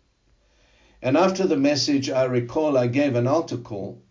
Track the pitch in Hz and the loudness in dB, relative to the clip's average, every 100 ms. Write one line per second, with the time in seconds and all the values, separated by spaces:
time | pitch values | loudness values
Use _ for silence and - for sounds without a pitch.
0 | _ _ _ _ _ _ _ _ _ _ | _ _ _ _ _ _ _ _ _ _
1 | 127 147 185 185 175 143 143 131 - 139 | 0 2 2 2 0 2 2 2 0 0
2 | 139 131 127 127 120 156 151 135 123 135 | 0 0 0 0 -2 -2 0 2 2 0
3 | 143 120 123 160 - - - 101 85 - | 0 0 0 0 -2 -8 -10 -10 -10 -14
4 | _ | _